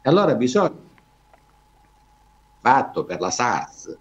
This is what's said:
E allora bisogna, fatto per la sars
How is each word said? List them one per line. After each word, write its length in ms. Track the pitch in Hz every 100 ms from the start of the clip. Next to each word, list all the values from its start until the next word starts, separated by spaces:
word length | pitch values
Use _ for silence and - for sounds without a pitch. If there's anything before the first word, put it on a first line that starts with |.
E 80 | -
allora 260 | 175 190
bisogna, 380 | 123 123 202 185 - - _ _ _ _ _ _ _ _ _ _ _ _ _ _ _ _ _
fatto 440 | 113 135 - -
per 160 | - 87
la 100 | 92
sars 640 | - 120 90 - - - 80